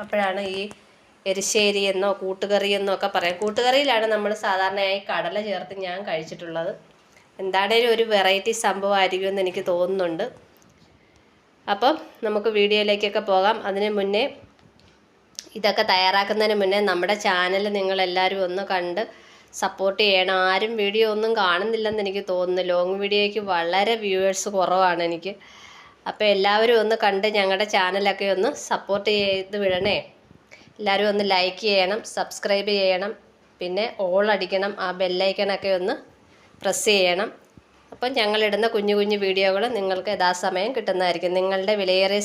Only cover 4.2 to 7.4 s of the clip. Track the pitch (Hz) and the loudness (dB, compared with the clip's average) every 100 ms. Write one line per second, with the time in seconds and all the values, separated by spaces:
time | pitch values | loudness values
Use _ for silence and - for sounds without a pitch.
4.2 | 208 208 220 190 190 196 196 196 196 180 | -2 -2 -2 0 0 0 -2 -2 -4 -4
5.2 | 170 196 214 185 - 196 185 180 202 165 | -4 -4 -4 -6 -8 -10 -8 -8 -6 -6
6.2 | 160 170 170 165 170 - - _ _ - | -8 -12 -10 -6 -6 -8 -14 _ _ -20
7.2 | _ - | _ -10